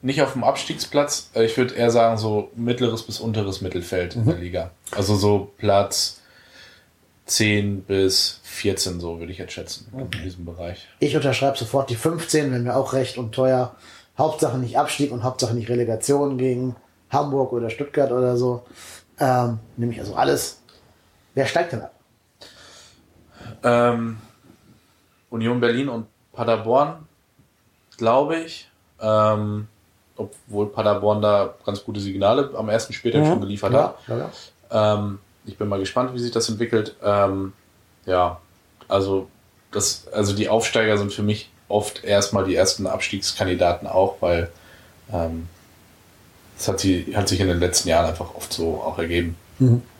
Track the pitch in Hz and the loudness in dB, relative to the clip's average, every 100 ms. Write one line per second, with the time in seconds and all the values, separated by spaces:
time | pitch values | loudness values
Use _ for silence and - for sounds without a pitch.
0 | 127 135 135 135 113 - - 156 - 143 | -2 2 0 2 0 0 -4 -6 -2 0
1 | 143 - - 110 113 113 127 - 117 117 | 0 -2 -6 2 2 4 0 2 2 6
2 | 113 113 110 107 98 117 117 120 123 113 | 4 2 0 0 -2 -6 -2 0 0 -2
3 | - 113 - 110 98 95 92 90 85 92 | -8 -6 -4 -2 -2 -4 -6 -6 -4 -4
4 | 87 120 113 87 90 87 82 _ - - | -2 0 0 0 -4 -6 -8 _ -10 -4
5 | 95 104 104 104 - _ 98 98 98 - | 0 2 4 2 0 _ 2 2 2 -2
6 | - - _ _ _ - - - _ _ | -4 -6 _ _ _ -20 -20 -20 _ _
7 | _ _ - - 107 104 101 98 95 98 | _ _ -6 0 2 2 0 -4 -2 2
8 | 95 92 - - - - 104 95 - 87 | 4 2 0 -4 -14 -4 -4 -2 -4 -4
9 | 85 85 85 85 90 - - - - 117 | -8 -10 -12 -12 -12 -12 -12 -14 -14 -12
10 | 90 - 92 87 87 85 87 87 - _ | -8 -8 -8 -12 -14 -10 -12 -12 -16 _
11 | - 156 139 123 139 135 117 139 131 117 | 0 2 2 2 0 0 -2 -2 0 0
12 | 160 165 165 156 143 123 120 120 131 131 | -2 -2 0 0 2 0 0 0 0 0
13 | 131 - 113 113 131 127 127 - - - | -2 -4 -8 0 2 2 0 -6 -20 -20
14 | _ - 151 151 147 127 120 117 143 - | _ -2 -2 2 -2 0 -2 0 0 0
15 | 143 120 117 131 110 117 110 123 117 110 | -2 -2 -4 -2 -2 -2 -2 0 0 -2
16 | - 143 143 131 131 123 127 117 _ _ | 2 2 2 0 0 0 -4 -6 _ _
17 | _ 139 143 135 127 120 117 - 143 - | _ -2 0 0 0 -2 -4 -6 -4 0
18 | 135 123 127 123 127 120 - - - - | 2 2 2 2 0 -2 -8 -20 -20 -20
19 | _ - 135 127 120 113 - - 120 113 | _ -2 2 2 2 -2 -8 -6 -4 -4
20 | 101 - 135 143 - - _ _ _ _ | -8 -2 2 0 -2 -10 _ _ _ _
21 | _ _ _ - 131 170 170 123 104 _ | _ _ _ -2 0 0 -2 -6 -10 _
22 | _ _ _ _ - - - - - _ | _ _ _ _ -20 -20 -20 -20 -20 _
23 | _ _ _ - 113 110 120 120 120 117 | _ _ _ -20 -18 -2 2 4 4 2
24 | 117 110 - _ _ _ _ _ _ _ | -4 -8 -16 _ _ _ _ _ _ _
25 | _ _ _ 113 113 123 120 120 139 117 | _ _ _ -4 0 2 2 2 0 -4
26 | 110 _ _ - 120 113 107 127 147 165 | -10 _ _ -4 0 0 4 4 4 -2
27 | - _ _ _ _ _ _ _ _ - | -18 _ _ _ _ _ _ _ _ -2
28 | 113 123 151 165 165 - - _ _ _ | 2 4 2 -2 -6 -14 -20 _ _ _
29 | 110 107 107 107 107 104 107 _ _ _ | 2 4 4 2 -2 -4 -8 _ _ _
30 | _ - 113 - _ 101 104 - 104 101 | _ -12 -12 -12 _ -2 -2 2 2 4
31 | 104 107 104 104 98 - - 101 - 104 | 2 4 4 4 2 -4 -6 -6 -6 -6
32 | 98 95 98 127 139 - 110 110 - 110 | -6 0 4 4 0 -4 0 0 -2 -4
33 | 120 147 151 160 98 101 117 127 160 - | 0 4 4 2 -2 -4 2 4 2 -2
34 | - 117 - - - _ _ 110 107 104 | -8 -6 -6 -12 -20 _ _ 2 4 2
35 | 101 98 _ _ - 101 104 98 95 - | -2 -8 _ _ -18 -6 -4 -2 -2 -2
36 | 127 127 120 117 113 107 117 113 104 - | -2 -2 -2 -2 -2 -2 0 0 -2 -4
37 | 104 101 98 95 95 - _ _ _ _ | 0 4 2 0 -6 -10 _ _ _ _
38 | - 92 87 85 _ _ _ _ - 98 | 0 2 2 -2 _ _ _ _ -2 0
39 | 98 98 95 _ _ _ _ 107 - - | 2 0 -4 _ _ _ _ -4 -4 -6
40 | - - 101 101 107 110 - 117 110 104 | -6 -2 0 0 0 0 2 0 2 2
41 | 101 101 104 107 - _ _ 104 104 - | 0 -2 -2 -2 -6 _ _ 0 0 -8
42 | - 101 98 101 95 85 92 - 95 - | 0 2 2 0 0 2 2 0 -4 -4
43 | - 98 - - 92 90 87 85 - 92 | -4 -4 -6 -2 -2 2 2 2 0 2
44 | 95 - 87 85 85 - - - - - | 2 0 0 0 -2 -8 -20 -20 -20 -20
45 | - 90 82 82 85 - - _ _ _ | -8 -4 -4 -6 -10 -16 -20 _ _ _
46 | _ _ - _ - - - 98 98 90 | _ _ -20 _ -20 -8 -4 0 2 0
47 | 82 98 95 90 95 85 90 - 87 82 | 0 -2 0 2 2 2 2 0 2 2
48 | 85 85 87 - - - 82 78 - - | 2 -2 -8 -12 -10 -4 -4 -2 -6 -4
49 | 82 85 85 85 - - 127 120 - | -2 -2 -2 -6 -14 2 4 4 0